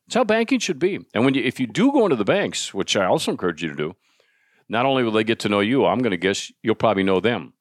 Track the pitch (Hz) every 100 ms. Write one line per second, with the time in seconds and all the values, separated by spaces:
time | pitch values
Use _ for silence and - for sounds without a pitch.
0 | _ 226 226 220 226 262 - 139 180 180
1 | - 107 131 135 120 - 120 107 262 285
2 | 208 123 101 185 131 - - 98 - 107
3 | 92 147 - 160 90 78 82 73 76 -
4 | _ _ _ _ _ _ - 107 135 131
5 | 117 107 110 113 107 101 101 135 92 107
6 | 123 90 92 101 - _ 113 110 117 98
7 | 95 92 104 110 67 _